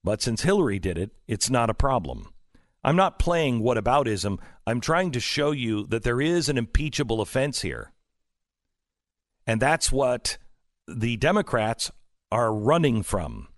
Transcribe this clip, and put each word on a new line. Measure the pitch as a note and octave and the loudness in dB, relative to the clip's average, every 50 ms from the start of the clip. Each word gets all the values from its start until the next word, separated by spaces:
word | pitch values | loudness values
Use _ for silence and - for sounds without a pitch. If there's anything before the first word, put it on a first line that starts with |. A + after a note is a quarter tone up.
| - | 0
But | G2 G#2+ - | -2 -2 0
since | - B2 A2+ - | 0 -2 -2 0
Hillary | - E3+ G3+ G#3 E3 A#2 G2 G2 | 2 2 4 4 2 2 0 -2
did | E2+ F#2+ E2 D#2+ | -2 -4 -2 -4
it, | F#2+ G#2 - - _ | -6 -6 -8 -18 _
it's | - A2+ G2 - - | -6 -4 -2 -2 0
not | C3 A#2+ A#2 A2+ | 2 2 2 2
a | A2+ | 2
problem. | - - C3+ C3 A#2+ E2+ C2+ B1 - - - - - _ _ _ - _ _ _ _ - | 2 2 2 2 0 -2 -4 -10 -10 -12 -16 -20 -20 _ _ _ -20 _ _ _ _ 0
I'm | - D3+ | 2 4
not | F3+ F#3+ F3 - - | 4 4 2 2 0
playing | - F3 F3 E3 D#3 C3+ A#2+ A#2 | 0 2 2 2 2 2 0 0
whataboutism. | G#2+ B2 A#2+ A2+ G#2 A#2+ B2+ D3 C#3 A#2 G#2+ F#2 G2 G2+ G2 F2 - - - - - | 2 2 0 2 2 2 2 2 2 2 -2 -2 -2 -4 -4 -4 -8 -16 -20 -8 -4
I'm | - A#2 A#2+ | -2 -2 -2
trying | - - D#3+ F3 F#3+ F3 | 0 0 0 0 0 0
to | C3 A#2+ | -2 -4
show | - - - D3+ D3 D3 | -4 -2 -2 0 0 0
you | D3+ C3+ B2 A2 G#2+ G#2 G2+ | 0 -2 -2 -2 -2 -2 -2
that | G2 G#2+ A2+ | -2 -4 -2
there | - B2 A#2+ B2 | 0 0 0 0
is | C#3+ D#3+ F3 F3 D3 - | 0 0 0 0 0 0
an | D3 B2+ | 0 0
impeachable | A#2 A2 - - D3+ D3+ - - C#3+ G#2+ A2+ A2 | -2 0 0 0 0 0 -2 -4 -2 -2 -2 -2
offense | G#2 - - C3 C3+ D3 C#3 - | -4 -2 -2 -2 -2 -2 -4 -6
here. | - F2 B1+ A#1 G#1+ - _ _ _ _ _ _ _ _ _ _ _ _ _ _ _ _ _ _ _ _ _ _ _ _ _ _ _ _ _ _ _ | -6 -6 -8 -10 -12 -16 _ _ _ _ _ _ _ _ _ _ _ _ _ _ _ _ _ _ _ _ _ _ _ _ _ _ _ _ _ _ _
And | - A2+ A2 | -2 0 2
that's | B2+ C#3 D#3+ D#3+ - - | 2 2 2 2 0 0
what | C#3+ C3+ C#3 B2+ B2 B2 _ - - - - - - _ _ _ _ _ _ - | 0 2 2 0 -2 -2 _ -8 -8 -8 -14 -20 -20 _ _ _ _ _ _ -12
the | - A#2 G#2+ A#2+ A#2 | -6 -4 -2 -2 0
Democrats | G#2 C3 D#3 F#3+ G#3 F#3+ - - A#2+ G#2+ A2 A#2 - - - - - - _ _ _ _ _ | 2 2 2 2 2 0 0 0 0 0 0 -2 -4 -6 -8 -8 -16 -20 _ _ _ _ _
are | G#2+ A#2 A#2+ A2+ | 0 0 2 2
running | A2 G#2+ G#2 A#2+ D#3 F3 E3 C#3 A#2 A2 G2 | 0 2 2 4 4 4 4 2 2 0 -2
from | - - F#2+ E2 C2+ A1+ G1+ - - - | -2 -4 -4 -4 -6 -10 -12 -14 -18 -20